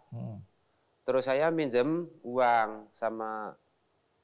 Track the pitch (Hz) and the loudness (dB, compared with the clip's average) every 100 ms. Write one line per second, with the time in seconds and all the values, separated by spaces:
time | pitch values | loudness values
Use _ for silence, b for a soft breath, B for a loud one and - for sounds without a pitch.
0 | _ 117 123 101 - _ _ _ _ _ | _ -12 -10 -12 -16 _ _ _ _ _
1 | - 131 131 135 160 165 147 120 131 165 | -2 0 2 2 2 2 2 2 2 0
2 | 170 - - 123 123 120 110 107 107 - | -4 -12 -6 2 4 4 2 -4 -16 -6
3 | 113 110 110 110 104 69 _ _ _ _ | -4 -4 -6 -8 -10 -14 _ _ _ _
4 | _ _ | _ _